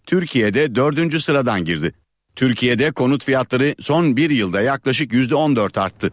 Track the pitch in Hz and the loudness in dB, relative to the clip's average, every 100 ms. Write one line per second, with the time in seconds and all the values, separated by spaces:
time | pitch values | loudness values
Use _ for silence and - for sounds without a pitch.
0 | - 185 170 131 107 104 151 113 127 139 | -2 -2 0 0 0 2 0 2 0 0
1 | 165 156 151 143 123 104 82 82 78 - | -2 -2 0 0 0 -2 -2 -2 -4 -6
2 | _ _ _ - 131 117 123 120 147 - | _ _ _ -2 0 2 0 2 0 0
3 | 127 139 - 131 123 127 139 151 123 156 | 0 0 0 -2 0 0 0 -2 -2 2
4 | 170 123 160 139 98 92 113 135 - 127 | 2 2 2 0 0 0 0 -2 -2 -2
5 | 143 120 131 143 151 127 101 - 95 - | 0 0 0 0 2 0 0 -2 -4 -4
6 | 95 | -6